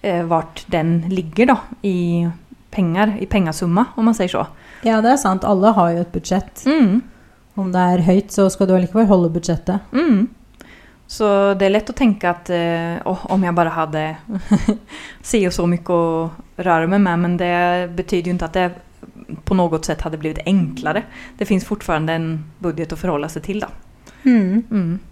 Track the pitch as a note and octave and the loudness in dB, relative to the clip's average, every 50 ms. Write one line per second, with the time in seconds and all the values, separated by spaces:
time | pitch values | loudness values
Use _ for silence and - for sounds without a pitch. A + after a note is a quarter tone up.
0 | - G#3 F3+ F3 F3 E3 E3+ E3 - - - - - - - E3+ D#3 E3 E3+ E3+ | -2 -2 -2 -2 -2 0 0 -2 -2 -4 -12 -18 -10 -4 -2 0 0 2 0 0
1 | D#3+ F3 F#3+ F#3+ F#3 D#3+ - - A#3 B3+ C4 - - - - - - G3+ F#3 F3+ | 0 -2 -4 -4 -4 -4 0 0 4 4 2 0 0 -12 -18 -6 -4 -2 -2 0
2 | F3 E3+ E3+ E3+ E3+ E3+ E3+ - - _ - _ - _ - - F#3 E3+ E3 F#3 | 0 0 0 0 0 -2 -4 -6 -14 _ -20 _ -20 _ -4 -2 0 0 2 2
3 | G#3+ G#3+ G3+ G#3+ F#3+ G3+ - G#3 F#3 D#3+ D#3 - F#3+ F3 E3+ F#3+ B3 B3+ - - | 2 0 0 -4 -6 -2 0 0 0 0 -2 -4 -2 0 2 2 0 0 -2 0
4 | A3 A3+ A3+ A3 G3 F3 - - - - - - - - - - - A3+ A3 A3 | 2 2 2 2 0 -2 -2 -4 -4 -4 -8 -20 -20 -20 -20 -4 -2 0 2 4
5 | A3 A#3 C4+ C#4 - G3 F#3+ F#3+ - - G#3 F#3 F#3+ G#3+ A3 G3 F3 E3+ E3+ E3+ | 4 4 4 4 2 0 0 0 0 0 2 4 4 4 6 6 2 2 2 -2
6 | F3 F3 - F3+ - - F3+ - - - - - - C4 D4 D#4+ C4 G3 F#3 A#3+ | -4 -4 -6 -8 -4 -2 -2 -2 -2 -4 -14 -6 -2 0 4 4 4 4 4 0
7 | - - - - - - _ _ _ _ _ - G3 F#3 F3+ F3+ F3+ F3 F3+ F3+ | -2 -4 -18 -20 -20 -20 _ _ _ _ _ -6 -4 -2 0 2 2 4 4 4
8 | E3 F3+ F3+ G3 G3+ - - - G3 F#3+ F#3+ - G3+ F#3 F#3 F#3 F3+ F3+ - A3 | 4 4 4 4 2 0 0 2 2 2 2 0 2 2 4 2 2 2 2 2
9 | A3+ G3 G3+ F#3 F3 E3+ D#3+ E3+ E3 - E3+ - - - F#3 G3+ - - - B3+ | 4 6 6 4 4 2 0 -2 -2 -2 -2 -2 -2 -4 -4 -4 -4 -4 -2 0
10 | E4 E4 A#3+ F#3+ G#3+ - - _ - _ _ - - - - - - - - _ | 2 4 4 2 2 0 -4 _ -20 _ _ -20 -20 -20 -20 -20 -20 -20 -20 _
11 | _ - - - A3+ G#3 G3+ G3 G3 G3+ G3 F#3 G3 F#3+ G3 G#3+ G#3+ - A#3+ - | _ -18 -6 -2 2 2 4 4 4 2 2 2 2 2 2 2 0 -2 -4 2
12 | C#4 A#3 G3+ G3+ - F3+ F3 F3 - - F3+ F3 E3+ E3+ E3+ E3 E3+ E3+ E3+ F3 | 2 2 2 2 0 -2 -2 -2 -4 -4 -2 -2 0 0 0 -2 -2 -4 -6 -6
13 | - - F#3 F3+ - - - F#3+ F#3+ F3 F3 F3 E3+ E3 D#3+ E3 D#3+ D#3+ D3+ D#3 | -4 -4 -6 -6 -4 -2 0 0 0 2 2 2 2 2 0 -2 -4 -4 -2 -4
14 | D#3 D#3 D#3 - - - A3 F#3+ - - G#3+ F#3+ - - G#3 A3+ - - - - | -4 -4 -8 -10 -12 -10 -8 -8 -2 0 0 2 2 0 -2 -4 -8 -18 -20 -18
15 | - - - - - - - A3+ F#3+ F3+ F3 - F3 E3+ F3 E3+ E3+ - F3+ E3+ | -18 -18 -20 -20 -10 -2 0 0 0 0 0 0 0 0 0 -2 -2 -2 0 0
16 | E3+ E3 D#3+ E3 E3 E3 E3 - - - - - F#3 F3+ E3+ D#3+ E3 E3 F#3 G3 | 0 0 0 -2 -4 -6 -8 -12 -20 -20 -12 -6 0 0 2 2 2 2 2 2
17 | G3+ F#3 E3+ E3+ F3 F3 F3 E3+ F3+ F3 F3 F3 F3 F3 F3 F3+ F3+ F3 F3 E3+ | 2 2 2 0 0 0 0 -2 0 0 0 0 2 2 0 0 -2 -6 -6 -8
18 | F3+ E3+ - F3+ E3+ F3+ F3 F3+ F3 D#3+ - F#3+ F3+ F3 F3 - - - - - | -6 -2 -2 -2 -2 -2 -4 -4 -4 -4 -2 -2 -2 -2 -4 -8 -20 -20 -20 -20
19 | - - - - - - - D#3 - - F#3+ F#3 F3+ E3+ D#3+ D#3+ D#3+ - D#3+ D3+ | -20 -20 -20 -20 -18 -16 -16 -10 -4 0 2 2 2 2 0 -2 -2 -4 -4 -4
20 | - E3 D#3 D#3 D3+ D#3 D#3 - - F3 F#3+ G3 E3+ D3 B2+ - - D#3 D#3 G3+ | -4 -8 -8 -6 -6 -6 -6 -6 -2 0 2 2 2 0 -4 -6 -4 -4 -4 -4
21 | A#3 - - - - - - - G#3 G3 G#3 F#3 - - G#3 G3+ - - F3 D#3 | -4 -6 -16 -20 -20 -20 -8 -8 -2 0 0 -2 -2 -4 -8 -8 -4 -4 -2 -2
22 | D#3 D#3+ E3 E3 E3 D#3+ D#3+ D#3 D#3 - - - - F3 D#3 D#3+ E3 D#3+ - D3+ | 0 -2 -2 -2 -2 -4 -4 -6 -8 -12 -16 -8 -6 -6 -4 -4 -6 -8 -8 -6
23 | - F#3 E3 D3 D3 D#3 D#3+ D#3+ D3 - G3 G#3+ G#3 - - - - - - - | -4 -4 -2 -2 -4 -6 -8 -10 -8 -6 -6 -6 -6 -8 -12 -18 -20 -20 -20 -20
24 | - - - - - C4+ B3 A3+ G3 F#3 F#3+ A3+ A#3 - A3+ G3+ F3+ E3 E3+ G3 | -20 -20 -20 -2 2 4 4 4 4 4 2 0 0 0 -2 -2 0 0 -4 -6
25 | - - | -8 -14